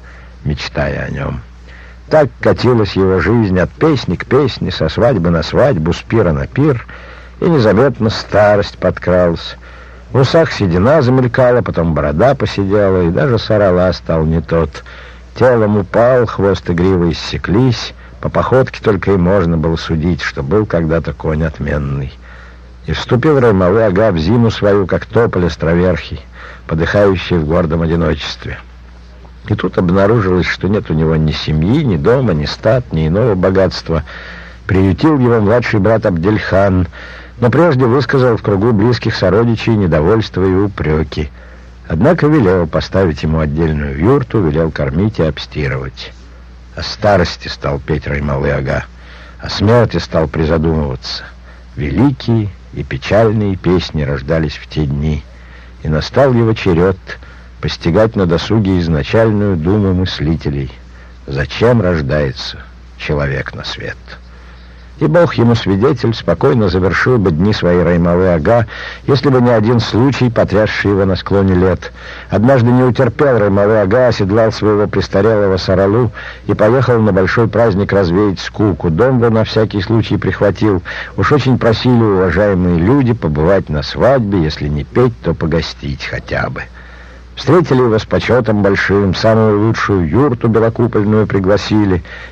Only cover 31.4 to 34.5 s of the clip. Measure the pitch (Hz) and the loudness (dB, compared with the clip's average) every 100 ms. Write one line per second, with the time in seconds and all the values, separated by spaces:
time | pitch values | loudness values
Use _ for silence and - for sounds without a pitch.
31.4 | - 78 82 139 143 85 71 139 123 78 | -4 -2 0 0 0 0 2 2 2 -2
32.4 | 71 - 110 127 - 80 78 92 123 95 | -4 -4 0 0 -2 -2 0 0 0 2
33.4 | 95 95 92 - - 80 76 - - - | 2 2 0 -2 -4 -4 -4 -12 -16 -18
34.4 | - | -20